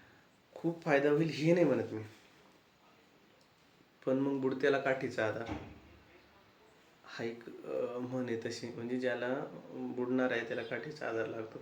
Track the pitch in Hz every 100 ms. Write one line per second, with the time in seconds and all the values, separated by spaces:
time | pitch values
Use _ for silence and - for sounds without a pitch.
0 | - - - _ _ - 165 170 165 139
1 | 147 147 160 131 156 175 151 117 104 110
2 | 107 - - - - - _ _ - -
3 | _ _ _ _ _ _ _ _ - _
4 | - 131 139 139 131 131 143 135 135 131
5 | 127 - 110 107 110 98 - - - -
6 | - - - - - _ - - - -
7 | - - 117 117 - - - 131 123 123
8 | 123 127 120 113 117 113 120 113 117 127
9 | 127 120 123 135 156 - - 131 127 123
10 | 123 131 127 117 113 120 110 120 131 -
11 | 120 113 110 113 110 127